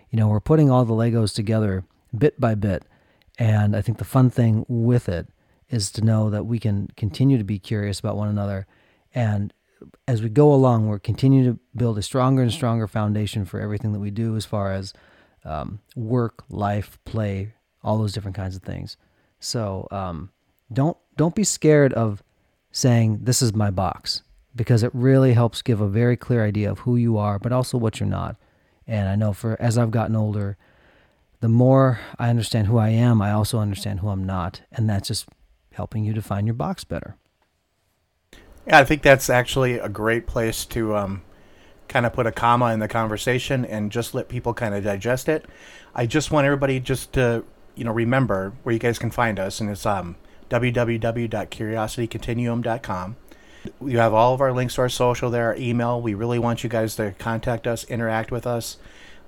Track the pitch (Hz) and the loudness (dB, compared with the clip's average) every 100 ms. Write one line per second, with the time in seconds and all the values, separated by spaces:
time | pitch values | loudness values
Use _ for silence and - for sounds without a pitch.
0 | - 113 107 107 - 160 147 127 117 113 | -6 0 2 2 4 4 6 6 4 2
1 | 117 117 107 - 104 110 107 95 - _ | 2 2 0 -2 -2 0 0 -2 -6 _
2 | - 107 - - 123 107 101 90 - _ | -10 0 0 2 0 0 0 -2 -6 _
3 | _ _ _ - 113 107 104 104 107 107 | _ _ _ -2 2 4 2 0 -2 -4
4 | 104 131 127 120 117 110 - 120 117 123 | 0 4 4 4 2 2 0 -2 2 0
5 | - 85 80 _ _ _ - 135 98 - | 0 -6 -8 _ _ _ -8 -6 -4 -2
6 | 110 110 107 104 110 117 110 101 98 - | 2 2 0 -2 -4 -4 -2 -2 -4 -6
7 | 104 - 135 131 101 104 - 107 104 98 | -6 0 2 2 0 -6 -4 -4 -4 -4
8 | 110 101 104 104 101 98 98 _ _ _ | -6 -4 -2 -2 -2 -6 -10 _ _ _
9 | _ 127 113 104 101 _ _ _ - _ | _ -4 -2 -2 -4 _ _ _ -20 _
10 | - 117 113 110 147 139 127 117 107 104 | -4 -2 0 4 6 8 6 4 2 -2
11 | - 104 135 135 127 113 _ 113 117 104 | -4 0 4 6 4 0 _ -2 -2 -2
12 | - 135 127 135 123 107 123 117 110 113 | -2 0 2 4 2 2 0 0 -2 -2
13 | 104 104 104 113 95 107 104 104 110 104 | 0 0 -2 -4 -6 -6 -6 -4 -4 -4
14 | 104 101 113 110 - 107 98 95 98 - | -4 -4 -2 -2 -4 -4 -2 -4 -8 -16
15 | _ _ _ _ - 76 65 104 _ - | _ _ _ _ -10 -8 -8 -12 _ -10
16 | 110 123 117 - - 101 101 104 - - | -4 -2 -2 -6 -12 -4 -2 -2 -6 -12
17 | - 113 104 98 104 - _ _ 107 110 | -8 -4 -4 -4 -8 -14 _ _ -4 -2
18 | 107 101 101 95 92 95 - 92 95 - | -2 -4 -8 -8 -8 -10 -12 -12 -12 -16
19 | _ _ _ _ - 131 104 95 - 98 | _ _ _ _ -8 -6 -4 -6 -8 -8
20 | 92 82 101 _ _ _ - 117 151 - | -8 -8 -12 _ _ _ -8 -2 -2 -2
21 | _ - 160 220 196 - 151 151 135 113 | _ 0 0 2 -2 2 4 6 6 4
22 | 113 101 _ _ _ _ _ - 131 117 | -2 -4 _ _ _ _ _ 0 4 4
23 | 110 104 107 117 120 104 104 95 90 - | 4 2 0 2 2 2 0 0 -2 -4
24 | - - _ _ _ 120 110 117 120 127 | -8 -8 _ _ _ -6 2 4 2 2
25 | 127 135 131 117 117 - - 104 104 104 | 4 6 6 6 4 0 -2 0 2 2
26 | 120 117 - 123 107 104 101 101 123 120 | 2 0 0 0 2 0 -2 -2 0 2
27 | 117 110 104 101 120 127 123 127 110 - | 2 2 0 -2 -2 -2 0 -2 -2 -2
28 | 101 95 90 - _ _ _ _ - 107 | -4 -4 -6 -10 _ _ _ _ -6 -2
29 | 98 101 107 98 113 110 120 113 117 113 | 0 0 0 -2 -4 -2 0 2 0 0
30 | 107 113 107 104 98 98 _ _ _ _ | 0 0 0 -2 -6 -8 _ _ _ _
31 | _ _ _ - 113 117 127 135 131 120 | _ _ _ -4 2 4 6 6 4 0
32 | - - 120 117 107 117 101 117 110 113 | -8 -4 0 0 0 0 2 2 4 4
33 | 120 113 101 107 107 117 104 98 104 95 | 4 4 2 0 0 -2 -2 -4 -6 -4
34 | 104 95 95 95 85 - _ - 110 98 | -4 -4 -4 -4 -6 -8 _ -2 0 0
35 | - 104 - _ _ _ _ - 92 107 | -4 -8 -10 _ _ _ _ -12 -8 -4
36 | 107 110 - 101 107 117 151 196 - - | -4 -4 -4 -2 -2 -2 -4 -6 -8 -10
37 | - - _ _ _ _ _ _ _ _ | -10 -18 _ _ _ _ _ _ _ _
38 | _ _ _ - - - - 156 131 151 | _ _ _ -20 -20 -12 6 6 6 4
39 | 143 131 - 123 123 135 127 120 104 101 | 6 6 6 0 2 0 0 0 -4 -4
40 | 110 117 - 123 113 104 - 123 110 104 | 0 0 -2 -2 -2 -2 -6 -4 -2 -2
41 | 98 92 - - - - - - - 131 | -2 -6 -12 -20 -20 -20 -20 -20 -4 0
42 | 120 - 117 - 120 120 120 113 107 117 | 0 0 -2 2 2 4 2 0 -2 -2
43 | 110 107 - 127 - 135 123 107 104 120 | -2 -2 -2 -2 -2 -4 -4 -4 -4 -4
44 | 117 131 - 123 120 110 110 101 101 98 | -6 -6 -8 -6 -6 -4 -4 -4 -4 -4
45 | 107 127 - 156 - - - - - - | -2 -2 -2 -4 -4 -20 -20 -20 -14 -6
46 | 117 151 - 151 139 143 139 131 127 131 | -2 -2 0 2 2 2 0 -2 -2 -6
47 | - 147 123 113 - - - - 117 113 | -4 0 0 0 -6 -18 -20 -10 -4 -2
48 | 117 131 120 98 95 - 131 113 120 110 | 0 2 2 0 -4 -6 -4 -2 0 -2
49 | 113 - 117 98 95 - 107 101 113 98 | -4 -2 -2 -2 -6 -6 -6 -4 -2 -2
50 | 87 85 - - - 120 123 120 117 113 | -4 -12 -18 -20 -4 -2 0 0 0 -2
51 | 117 117 117 107 87 - 107 113 110 - | -2 -4 -4 -6 -8 -8 -6 -4 -4 -4
52 | 117 110 - 117 120 117 117 113 - 92 | -6 -6 -6 -4 -2 -4 -4 -6 -6 -8
53 | 92 117 - - - - - - 139 117 | -8 -12 -20 -20 -20 -20 -18 -12 -4 2
54 | 113 110 120 131 131 123 127 - 127 - | 4 6 4 4 0 0 -2 0 -2 2
55 | 123 123 127 120 117 - 123 120 120 120 | 0 0 -2 0 0 -2 -2 0 0 -2
56 | 117 98 117 120 117 113 117 113 110 - | -2 -4 -2 0 0 -2 -2 -2 -2 -2
57 | 104 92 113 113 127 113 120 113 - 120 | -6 -4 -6 -4 -4 -4 -4 -6 -6 -4
58 | 113 110 110 120 123 120 - - - - | -2 -2 -2 -6 -4 -6 -6 -14 -20 -20
59 | - - | -20 -20